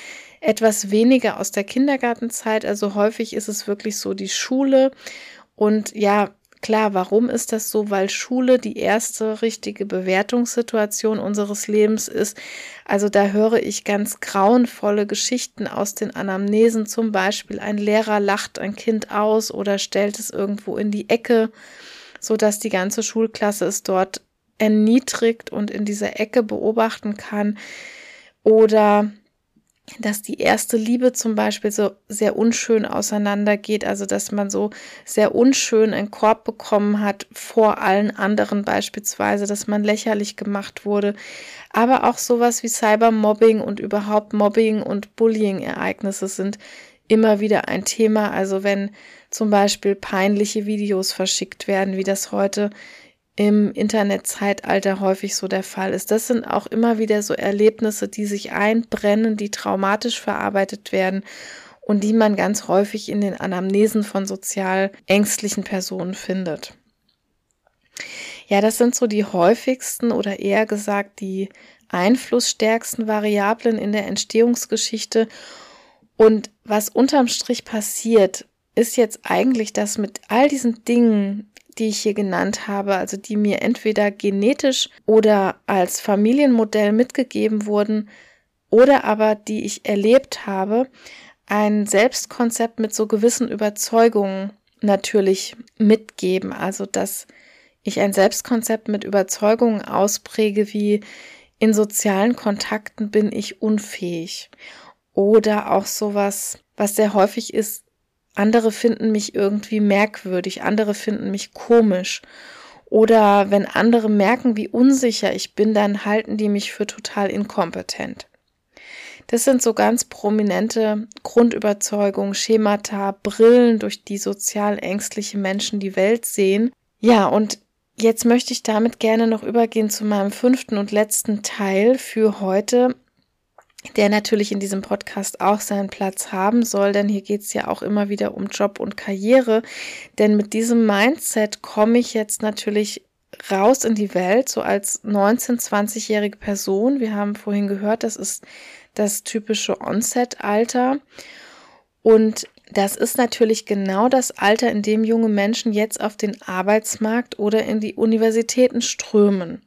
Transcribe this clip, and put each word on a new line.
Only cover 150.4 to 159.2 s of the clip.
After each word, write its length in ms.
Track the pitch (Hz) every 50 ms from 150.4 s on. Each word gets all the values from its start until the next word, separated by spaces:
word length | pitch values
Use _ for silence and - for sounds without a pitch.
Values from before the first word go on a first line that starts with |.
| - 208 208 214 233 233 - 247 247 262 277 285 - _ _ - - - - - - - - - - _ _ _ _ _ _ _
Und 460 | - 226 220 220 220 220 220 - - - _ _ _ _
das 240 | - 202 196 196 -
ist 220 | - - 240 - -
natürlich 480 | 240 233 - - 233 220 220 214 -
genau 420 | - 208 202 196 196 190 196 226 262
das 220 | 269 262 247 -
Alter, 400 | - - 196 202 214 220 254 233
in 120 | - 208
dem 220 | 202 208 214 220 220
junge 240 | 220 226 226 226 220
Menschen 440 | 208 202 202 208 226 - - 233
jetzt 280 | 208 208 220 220 - -
auf 160 | - 214 -
den 240 | - - 202 - -
Arbeitsmarkt 960 | - - 185 185 185 202 214 220 220 - - - 220 214 226 240 240 - - -
oder 260 | 202 208 220 220 -
in 160 | - 208 220
die 140 | 214 214 -
Universitäten 880 | - 226 220 226 220 226 226 220 226 226 226 - 262 254 247 - 240
strömen. 800 | 233 - - - - - - 208